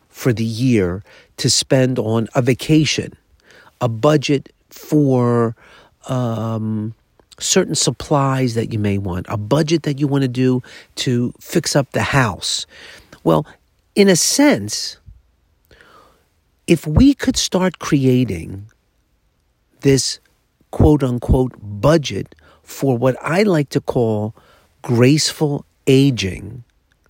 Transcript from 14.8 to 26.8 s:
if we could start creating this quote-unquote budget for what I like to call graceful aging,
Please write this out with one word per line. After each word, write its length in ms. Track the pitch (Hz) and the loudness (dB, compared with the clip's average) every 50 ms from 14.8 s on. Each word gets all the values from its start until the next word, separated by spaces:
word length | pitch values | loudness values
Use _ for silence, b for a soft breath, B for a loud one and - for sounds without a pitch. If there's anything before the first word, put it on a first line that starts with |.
| - - - - _ - - - _ _ _ _ _ _ _ _ _ _ b b b b b b b b b b b b b _ _ _ _ _ _ - | -8 -10 -12 -16 _ -20 -20 -20 _ _ _ _ _ _ _ _ _ _ b b b b b b b b b b b b b _ _ _ _ _ _ -14
if 180 | 170 156 - | -14 -12 -10
we 300 | 156 151 170 254 277 277 | -6 -2 0 2 0 0
could 220 | - - - 247 - | -2 -4 -6 -6 -4
start 420 | - - - 185 185 185 - - | -6 -6 -4 -4 -4 -4 -6 -8
creating 880 | - - 165 143 131 131 127 123 127 107 98 82 80 - 95 98 101 110 _ _ _ _ _ _ _ _ _ _ _ _ _ _ _ _ _ _ _ _ _ _ | -8 -4 -4 -2 0 0 0 0 0 -2 -6 -8 -10 -12 -14 -16 -16 -20 _ _ _ _ _ _ _ _ _ _ _ _ _ _ _ _ _ _ _ _ _ _
this 380 | - 139 135 131 - - - - _ _ _ _ _ _ _ _ _ _ | 2 2 4 2 2 -2 -8 -10 _ _ _ _ _ _ _ _ _ _
quote-unquote 840 | - - - 156 151 143 139 127 123 120 - - 120 131 131 123 - - | 0 2 4 4 4 4 2 0 -2 -2 -2 0 0 2 0 0 -4 -10
budget 760 | - 104 104 101 104 139 160 170 139 - 107 95 - - - b b b b b | -16 -14 -6 0 2 4 4 4 2 -2 -6 -8 -8 -10 -14 b b b b b
for 340 | b - - - - 135 127 | b -20 -10 -4 -2 0 0
what 200 | 117 123 131 123 - - | 2 2 0 0 0 -4
I 180 | 139 151 185 | -2 0 2
like 280 | 220 208 180 156 143 - | 2 2 2 2 0 0
to 120 | - 139 | -2 -4
call 540 | - - - 131 120 110 110 104 107 107 - b b b b b b b b b - | -2 -2 0 0 2 0 0 -2 -2 -6 -8 b b b b b b b b b -6
graceful 840 | - 123 113 123 131 151 156 - - - - 156 147 143 139 - _ _ _ - - | -2 2 4 6 6 6 4 2 -2 -4 -2 -2 -2 -2 -4 -8 _ _ _ 0 4
aging, 760 | 135 135 139 139 127 104 - 95 87 - - 95 113 123 120 _ _ _ | 4 6 6 4 2 0 -4 -6 -6 -8 -12 -14 -16 -16 -20 _ _ _